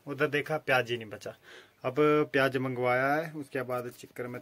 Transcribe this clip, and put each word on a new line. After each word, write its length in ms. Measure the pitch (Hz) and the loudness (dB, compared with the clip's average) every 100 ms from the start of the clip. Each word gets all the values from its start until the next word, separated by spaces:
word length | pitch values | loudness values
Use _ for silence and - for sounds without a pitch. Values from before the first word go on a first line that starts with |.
| - | -12
उधर 200 | 135 147 | -2 0
देखा 300 | 147 143 156 | 0 -2 -4
प्याज 340 | - 131 113 | 2 2 2
ही 60 | 117 | -4
नहीं 120 | 110 | -6
बचा। 260 | - - - - - - _ 131 | -12 -12 -14 -20 -20 -20 _ -4
अब 100 | 123 151 151 147 | 2 4 4 4
प्याज 240 | 139 135 131 | 4 2 2
मंगवाया 560 | 131 123 123 123 135 | -2 0 2 2 2
है, 180 | 151 165 | 0 -2
उसके 300 | 156 139 135 | -8 -8 -6
बाद 300 | 123 123 120 120 | -4 -6 -6 -12
chicken 300 | - - 123 | -18 -10 -8
में 100 | 123 | -6